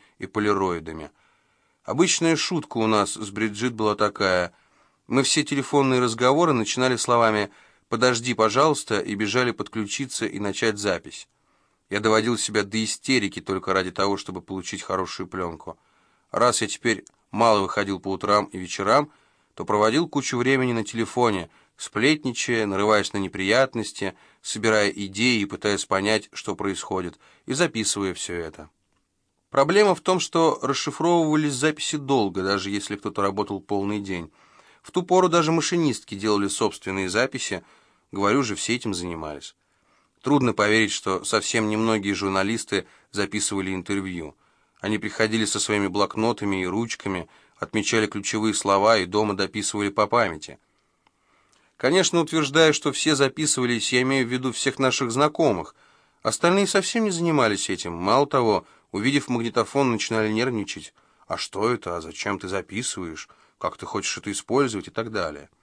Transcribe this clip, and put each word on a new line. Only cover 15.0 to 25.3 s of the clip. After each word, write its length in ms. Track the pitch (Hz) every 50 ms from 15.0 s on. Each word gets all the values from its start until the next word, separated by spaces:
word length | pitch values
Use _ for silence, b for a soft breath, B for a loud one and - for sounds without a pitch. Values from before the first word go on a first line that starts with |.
| 92 87 - - 92
пленку. 500 | 90 - 92 90 85 82 76 - 85 78 _ _ _ _ _ _ _ _ _ _ -
Раз 300 | - - 120 123 117 -
я 60 | 117
теперь 380 | 101 - - - 117 110 - - - _ _ _ -
мало 280 | - 104 117 113 107 101
выходил 400 | 98 - - 104 101 98 98 87
по 100 | - 98
утрам 360 | 95 90 - 107 101 104 98
и 120 | - -
вечерам, 540 | 95 92 - - - 98 104 120 147 147 - b b b b b b b b b
то 120 | - 95
проводил 420 | - 104 104 107 110 117 156 175
кучу 300 | 165 - 143 131 - 131
времени 360 | 120 123 131 135 131 127 123 117
на 100 | 113 104
телефоне, 640 | - - 113 110 - - 123 123 113 101 92 82 - b b b b b
сплетничая, 880 | b - - - 104 120 151 156 151 151 131 113 - - - 120 113 107
нарываясь 480 | 101 98 95 104 107 107 104 92 - -
на 60 | 101
неприятности, 960 | 95 87 - 87 92 98 110 127 135 - - 117 104 - - - - 92 - b b b b b
собирая 480 | b - - 113 107 113 110 107 101 98
идеи 520 | - - 101 95 95 101 120 127